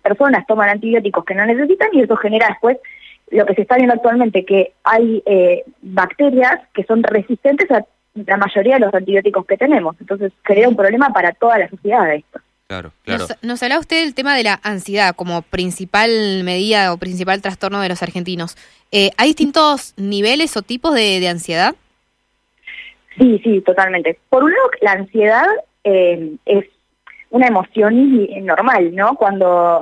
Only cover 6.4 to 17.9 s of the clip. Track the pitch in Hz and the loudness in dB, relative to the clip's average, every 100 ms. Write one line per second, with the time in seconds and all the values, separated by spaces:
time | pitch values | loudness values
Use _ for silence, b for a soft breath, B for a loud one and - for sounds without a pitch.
6.4 | 254 262 - - 190 226 233 214 202 240 | 2 0 -6 -8 -2 0 0 0 -2 -2
7.4 | 277 285 370 226 - _ _ 214 196 196 | 0 0 0 0 -2 _ _ -10 -4 -2
8.4 | 202 202 220 269 202 190 190 196 202 196 | 0 0 2 2 2 0 0 0 0 -2
9.4 | - 196 269 262 165 160 - 196 196 - | -2 -2 2 0 -2 -6 -10 -6 -6 -4
10.4 | - 202 240 214 196 233 277 196 175 - | 0 2 4 2 2 2 0 0 -2 0
11.4 | 233 220 180 190 202 233 165 151 - - | 0 0 -2 -6 -2 0 0 -2 -8 -20
12.4 | _ _ - 95 80 _ 98 90 87 - | _ _ -14 -14 -14 _ -8 -6 -6 -10
13.4 | 233 240 247 320 302 320 311 262 277 269 | -10 -6 -2 -4 -2 -2 -2 -4 -2 -2
14.4 | 214 196 208 196 202 202 190 180 175 170 | -2 -4 -6 -8 -4 0 0 -2 -6 -8
15.4 | - 180 180 180 185 202 226 226 208 190 | -6 -6 -6 -8 -4 0 0 0 -2 -4
16.4 | 180 180 214 214 185 175 185 180 185 196 | -4 -4 0 0 0 -2 -6 -6 -4 -4
17.4 | 196 185 196 202 185 | -6 -8 -6 -4 -6